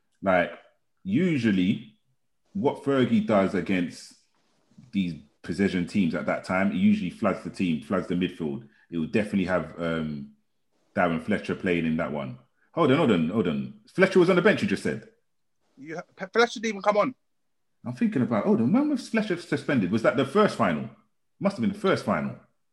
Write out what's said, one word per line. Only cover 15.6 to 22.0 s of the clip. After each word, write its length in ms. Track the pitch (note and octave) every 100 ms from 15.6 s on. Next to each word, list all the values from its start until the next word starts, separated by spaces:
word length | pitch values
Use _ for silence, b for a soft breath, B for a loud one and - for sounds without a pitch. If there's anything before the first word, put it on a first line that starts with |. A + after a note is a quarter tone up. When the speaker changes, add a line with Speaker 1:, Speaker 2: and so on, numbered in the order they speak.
| _ -
Speaker 2:
You 180 | C3+ D#3+
ha-, 60 | - -
Pe-, 120 | F#3+
Fletcher 280 | A3 A#3 A3
didn't 100 | A3
even 120 | G3
come 160 | G#3 G#3
on. 160 | D#3 - _ _ _ _ _ _ A2+
Speaker 1:
I'm 80 |
thinking 280 | B2 A3+ C3+
about, 240 | A#2 A2 G3
hold 160 | G3+
on, 100 | D3+
when 180 | A#3+ D4+
was 200 | C#4 -
Fletcher 280 | A3 G#3+ E3+
suspended? 540 | - C#3+ - C3+ F2+
Was 100 | G#2+
that 140 | D#3+ C3
the 80 | C3
first 300 | G#3 G3+ -
final? 340 | G2+ D2+ B1+ - _ _ _ _
Must 180 | G3 -
have 40 |
been 100 | G#2+
the 40 | F#2+
first 260 | F#3+ D3+